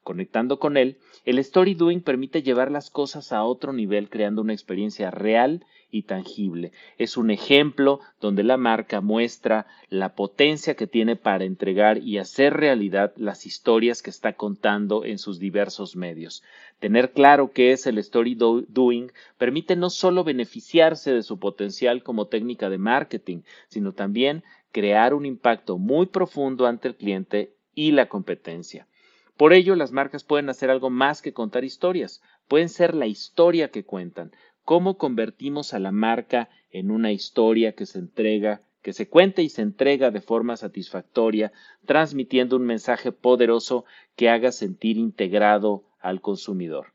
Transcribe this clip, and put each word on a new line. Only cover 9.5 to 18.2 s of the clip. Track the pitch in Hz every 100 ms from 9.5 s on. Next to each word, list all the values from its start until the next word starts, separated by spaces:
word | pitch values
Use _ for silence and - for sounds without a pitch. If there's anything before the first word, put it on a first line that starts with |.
| 110 - - _
la | 95 95
potencia | - 101 - 147 151 -
que | 139 107
tiene | 113 113
para | 113 110 95
entregar | 95 92 98 95 104 110
y | 120 101
hacer | 95 - 143
realidad | 151 151 123 101 98 104
las | - 104 95
historias | 104 - - 113 117 117
que | -
está | - 113
contando | - 107 98 104 104 104 107
en | 113 104
sus | - 87
diversos | 98 98 98 - 98
medios. | 90 87 80 82 - _ - - _
Tener | 107 113 127
claro | 143 143 143 135
qué | - 127
es | 131 135
el | 107
story | 101 120